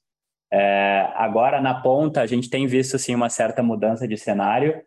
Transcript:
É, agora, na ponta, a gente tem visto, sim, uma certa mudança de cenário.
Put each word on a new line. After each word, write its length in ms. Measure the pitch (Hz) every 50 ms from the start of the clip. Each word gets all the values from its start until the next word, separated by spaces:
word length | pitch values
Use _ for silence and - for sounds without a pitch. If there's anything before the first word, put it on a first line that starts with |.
| _ _ _ _ _ _ _ _ _ - 101
É, 580 | 98 101 101 98 98 98 98 98 98 92 - -
agora, 440 | - 113 110 104 113 120 135 143 139
na 220 | 135 131 123 -
ponta, 400 | - 127 131 143 156 151 156 143
a 60 | 120
gente 220 | 107 123 123 120 120
tem 180 | - 135 139
visto, 320 | 127 123 131 131 131 - 127
sim, 160 | - - 123
uma 140 | 120 120 117
certa 340 | - - 113 110 - - 120
mudança 440 | 117 110 101 104 110 117 117 127
de 80 | 107 107
cenário. 640 | 104 - 113 101 98 98 101 107 127 143 233 233 254 -